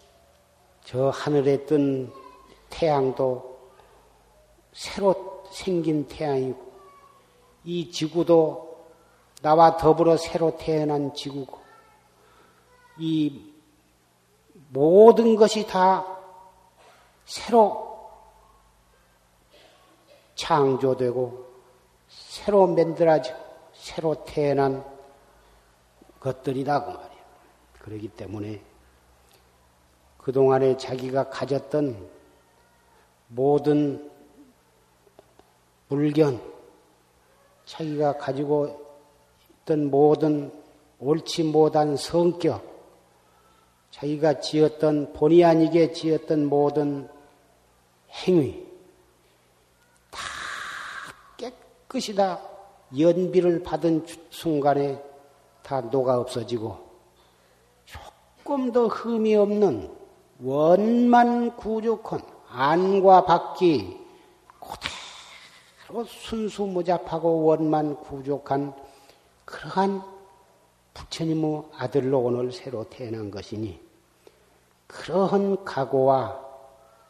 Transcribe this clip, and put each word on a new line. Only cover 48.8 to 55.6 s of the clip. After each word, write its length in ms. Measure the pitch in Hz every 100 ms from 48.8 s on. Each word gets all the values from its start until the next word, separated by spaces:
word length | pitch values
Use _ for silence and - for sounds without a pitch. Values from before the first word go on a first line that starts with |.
| - _ _ _ _ _ _ _ _ _ _ _ _
다 100 | - - - - - - - - - - - - -
깨끗이 760 | 240 - - _ - 262 -
다 260 | 196 196 170 - - - _ - 131
연비를 640 | 165 170 180 180 175 165
받은 440 | - 151 165 160 - - -
순간에 720 | - 165 151 143 139 143 135 - - - _ _ _